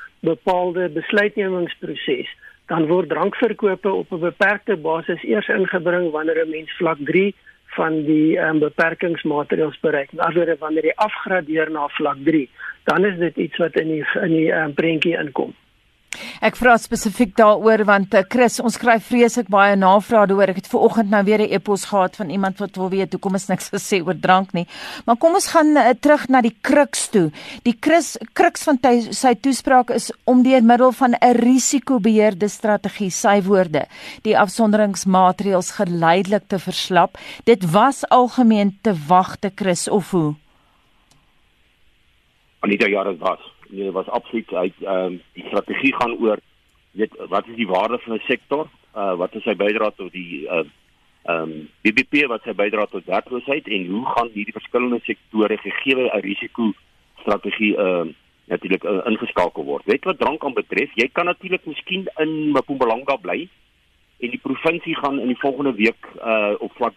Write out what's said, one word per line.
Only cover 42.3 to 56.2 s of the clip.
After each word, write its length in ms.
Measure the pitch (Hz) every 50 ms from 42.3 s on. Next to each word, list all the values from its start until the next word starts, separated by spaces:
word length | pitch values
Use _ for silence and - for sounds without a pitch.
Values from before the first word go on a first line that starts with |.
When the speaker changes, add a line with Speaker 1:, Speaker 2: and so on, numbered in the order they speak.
| _ _ _ _ _ -
Speaker 3:
Anita, 260 | - 101 101 98 110
ja, 160 | 101 101 98 95
dit 160 | 101 92 78
was. 200 | - 95 85 - - - _ _ - -
Nee, 120 | 98 95 98
dit 100 | 98 87
was 160 | 95 92 -
absoluut 440 | - 120 - - - 113 101 - 98
uit, 200 | 92 90 92 - -
ehm, 360 | 87 95 95 92 92 90 90 87 _ _ -
die 100 | 95 -
strategie 480 | - 107 101 - - 101 - 135 139 131
gaan 220 | - 123 117 117
oor, 200 | - 120 110 104 - _ _ _ _ _ _ _ _ _ _
weet, 200 | - 92 110 - - - 98 -
wat 180 | 90 101 104
is 80 | 113 117
die 120 | 117 117
waarde 320 | 92 92 90 101 113 120 120
van 140 | - 117 113
'n 80 | 107 -
sektor? 420 | - 127 - _ - 139 147 160 165 _ _ _ _ -
Uh, 180 | 110 98 98 92
wat 220 | 85 87 - -
is 80 | 110 -
sy 120 | 120 101
bydrae 360 | 87 101 104 107 110 107 104 -
tot 160 | - 95 87
die, 360 | - 92 90 87 85 69 73 -
uh, 140 | 90 82 80 - _ _ _ _ _ _ _ _ _ _ -
ehm, 260 | - 85 82 80 80 78 78 76 76 _ _
B 100 | - 107
B 120 | 107 123 127 -
P, 160 | - 147 147
wat 140 | 123 117 110 -
sy 100 | 117 101
bydrae 340 | 92 101 104 104 107 104 -
tot 160 | - 95 -
werkloosheid 640 | - 92 107 - - 127 120 - 139 139 151 -
en 180 | 98 107 95 90
hoe 200 | 87 98 110 131
gaan 240 | - - 120 117 117 110
hierdie 200 | 104 104 - -
verskillende 460 | 110 - - - 123 123 123 120 113 -
sektore 540 | - 107 _ _ _ - 107 107 101 107
gegee 520 | 104 - 101 - - - 135 131 127 127 113
'n 100 | -
risikostrategie, 1600 | 104